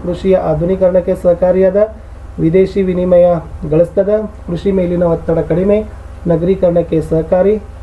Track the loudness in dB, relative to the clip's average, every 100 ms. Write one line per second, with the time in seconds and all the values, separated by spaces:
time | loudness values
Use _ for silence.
0 | -8 -4 0 2 2 -2 0 2 2 2
1 | 0 0 0 2 2 2 2 2 0 -2
2 | -18 -18 -14 -2 2 2 2 0 -2 0
3 | 2 4 4 2 -4 -10 -2 0 0 0
4 | 0 0 -2 -10 -8 -4 -2 0 0 0
5 | 0 0 -2 -2 0 0 2 0 -2 -10
6 | -16 -8 -2 0 0 0 2 0 0 -2
7 | 0 -2 0 2 2 0 -4 -10